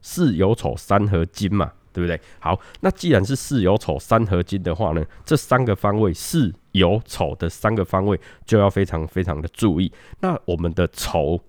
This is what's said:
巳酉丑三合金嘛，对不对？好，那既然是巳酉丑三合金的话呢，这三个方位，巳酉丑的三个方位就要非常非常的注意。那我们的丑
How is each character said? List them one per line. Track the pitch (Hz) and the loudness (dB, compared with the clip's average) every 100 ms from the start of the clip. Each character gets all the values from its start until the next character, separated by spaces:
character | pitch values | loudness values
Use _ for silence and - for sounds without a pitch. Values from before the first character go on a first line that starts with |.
巳 | - - 160 | -10 0 2
酉 | 85 95 | 4 2
丑 | 113 - - | 2 -2 -8
三 | - 101 101 | -2 0 2
合 | 95 82 | 0 -2
金 | - 101 | -2 -2
嘛， | 101 90 - _ | 0 -2 -6 _
对 | - | -6
不 | 87 | -4
对？ | 82 - - | -4 -10 -10
好， | 80 95 - - | -4 -4 -6 -4
那 | 190 | -2
既 | 190 175 | -2 4
然 | 120 98 | 4 4
是 | 135 | -2
巳 | - 139 | -2 2
酉 | 90 104 | 4 2
丑 | - 69 | 0 -6
三 | - 113 113 | 0 0 2
合 | 92 | 0
金 | 87 98 | 0 -4
的 | 87 82 | -4 -2
话 | 104 | -2
呢， | 80 78 - - | -2 -4 -10 -2
这 | 151 | -2
三 | - 127 123 | 2 0 2
个 | 117 | 0
方 | 104 104 | 0 0
位， | 107 | 0
巳 | 80 - 170 113 - _ | -2 -4 -2 -2 -4 _
酉 | 92 87 107 | 2 2 2
丑 | - - 78 | -4 -6 -4
的 | - 85 | -4 -6
三 | - 107 | -2 -2
个 | 110 | 0
方 | 90 95 98 | 0 0 0
位 | 92 - - - | -2 -4 -20 0
就 | 110 | 4
要 | 101 | 4
非 | 95 95 | 2 -2
常 | 82 78 | -2 -6
非 | - | -4
常 | 90 76 | -4 -4
的 | 78 | -8
注 | - 110 80 | 0 0 2
意。 | 92 - - - | -2 -4 -20 -6
那 | 190 165 - | -4 -4 -4
我 | 85 | -4
们 | 85 82 | -2 -2
的 | 85 | -2
丑 | - - 85 73 87 | -2 -4 -2 0 -2